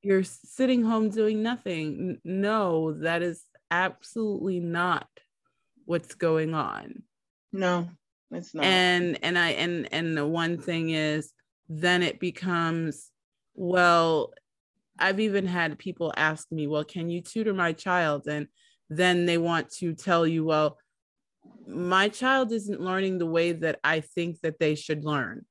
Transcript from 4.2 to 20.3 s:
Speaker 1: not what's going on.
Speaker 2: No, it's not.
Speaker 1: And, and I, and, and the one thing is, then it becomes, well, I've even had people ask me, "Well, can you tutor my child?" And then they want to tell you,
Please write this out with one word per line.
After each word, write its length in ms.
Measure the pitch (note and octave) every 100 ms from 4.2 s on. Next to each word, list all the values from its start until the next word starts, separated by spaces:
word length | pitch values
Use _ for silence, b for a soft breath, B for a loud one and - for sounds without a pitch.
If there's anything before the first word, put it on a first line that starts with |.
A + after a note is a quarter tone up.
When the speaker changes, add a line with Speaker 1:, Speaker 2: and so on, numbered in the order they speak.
| G#3+ G3+ G3 F3+
Speaker 1:
not 480 | E3+ E3+ F3+ E3+ - - _ _ _ _ _ _
what's 300 | - E3+ -
going 400 | - E3 D#3+ D#3+
on. 480 | D#3+ G2 G1+ - - - _ _ _ _
Speaker 2:
No, 360 | F#3+ F3+ F3 F3 - _ _ _
it's 240 | E3+ F3
not. 100 | D#3+
Speaker 1:
And, 540 | F3 F#3 F3+ F3+ F3 -
and 160 | - F3
I, 120 | E3+
and, 380 | - E3+ F3 -
and 240 | D#3 E3 D#3+
the 100 | D3
one 320 | E3 E3 E3+
thing 320 | - E3 D#3+
is, 420 | D#3+ D3+ D3+ D3+ _ _ _ _
then 340 | D#3 F3 F3+
it 160 | F3 -
becomes, 920 | F3+ - F#3 E3+ E3 E3 D#3+ C#3+ - _ _ _ _
well, 760 | - F3+ F3+ F3 E3+ E3 D#3+ - - _ _ _ _ _ -
I've 220 | F#3 G3
even 260 | A3 G3 F#3+
had 320 | F3+ E3 C#3+
people 340 | - - E3 -
ask 340 | D#3 D#3 -
me, 160 | E3 C#3+
"Well, 180 | D3+
can 240 | D3+ F3+ E3+
you 100 | F3
tutor 320 | F3 A3+ A3
my 180 | F#3+ E3+
child?" 540 | E3 G3 F3+ D#3+ D3 D3+
And 220 | D3 C#3+ b b b _
then 360 | D#3 F3+ F3 F3
they 120 | E3+
want 320 | E3+ E3 -
to 200 | - F3
tell 320 | D#3 - E3+
you, 180 | E3